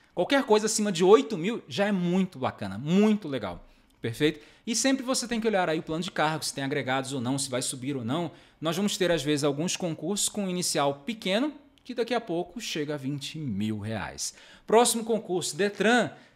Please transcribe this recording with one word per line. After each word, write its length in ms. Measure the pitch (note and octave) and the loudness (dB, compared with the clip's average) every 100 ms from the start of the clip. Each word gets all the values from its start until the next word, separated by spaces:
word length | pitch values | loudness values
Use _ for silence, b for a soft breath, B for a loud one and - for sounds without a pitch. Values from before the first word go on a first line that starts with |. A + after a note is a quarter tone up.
| b | b
Qualquer 280 | - F3+ C#4 | -4 2 2
coisa 200 | C4 G#3+ | 4 4
acima 260 | G#3+ G#3+ G#3 | 4 0 0
de 140 | E3 | 4
oito 320 | F#3 A#3+ C4+ F#3 | 8 8 6 -2
mil 260 | F3+ A3+ - | -2 -4 -6
já 160 | B2+ | -2
é 80 | G3+ | 0
muito 460 | F#3+ F3 F#3 F3+ C3+ | 2 2 2 0 -2
bacana, 400 | A#2 - G2+ G2 | -4 -4 -8 -6
muito 500 | D3 F#3+ G#3+ G#3 D3+ | 2 4 6 4 -2
legal. 400 | C3 G2 - b b b _ | -6 -6 -8 b b b _
Perfeito? 400 | A2+ A2+ D3+ D#3 B B - | -8 2 2 2 B B -4
E 80 | |
sempre 300 | A3+ C4 C4+ | 0 2 0
você 240 | B3 C4 A#3 | 0 -4 -2
tem 100 | A#3 | -2
que 80 | A3 | 0
olhar 220 | F#3+ F3 | 2 2
aí 120 | D#3+ | 0
o 20 | |
plano 200 | - D#3+ | -2 -6
de 80 | F3+ | -4
cargos, 360 | - D#3 D#3 - | 0 0 0 -4
se 80 | |
tem 100 | - | -6
agregados 480 | C3+ D3 B2 C3+ B2+ | -4 -2 -2 -2 -2
ou 80 | C3+ | -4
não, 180 | A#2+ C3+ | -2 -2
se 120 | C3+ | -2
vai 100 | B2 | -4
subir 340 | C3 C3+ C3 | -4 -6 -6
ou 100 | C3+ | -6
não. 260 | A2+ D#3 E3 B B B | -4 -2 -4 B B B
Nós 160 | D#3+ | -4
vamos 220 | E3 G3+ - | 0 -2 0
ter, 140 | F3 | 2
às 120 | E3 | 2
vezes, 220 | C#3+ D3 | 2 2
alguns 320 | D3 C#3 F3+ - | 2 0 -2 -2
concursos 540 | F3+ D#3 E3 G3+ - | -4 -4 -4 -2 -2
com 140 | G#3+ | -2
um 40 | F#3+ | -2
inicial 540 | F3+ E3+ D#3+ C#3+ C#3 | -2 0 0 0 -2
pequeno, 480 | - A3+ F#3 G3+ D4+ - - _ | -6 -6 -2 0 0 -4 -18 _
que 100 | - | -10
daqui 200 | A#3+ A#3 | -4 -2
a 60 | A#3+ | -2
pouco 360 | - E3+ F3 A#3+ | -2 -4 -4 -8
chega 360 | - D#3+ D3 | -6 -4 -4
a 20 | D3 | -4
vinte 400 | C3 C#3+ C#3 D#3+ | -4 -6 -8 -8
mil 420 | C#3+ G2 G#2+ G#2+ | -4 -2 -2 -2
reais. 560 | G#2 A2 C#2+ C#2+ - B B B - | -4 -6 -6 -8 -10 B B B 4
Próximo 380 | A3 A#3+ A#3 | 6 6 2
concurso, 500 | A3 A3 - F3 - | -2 -4 -2 -4 -4
Detran. 560 | D3 G3+ G3+ G3+ B3 F3 B B | -2 -4 2 4 4 2 B B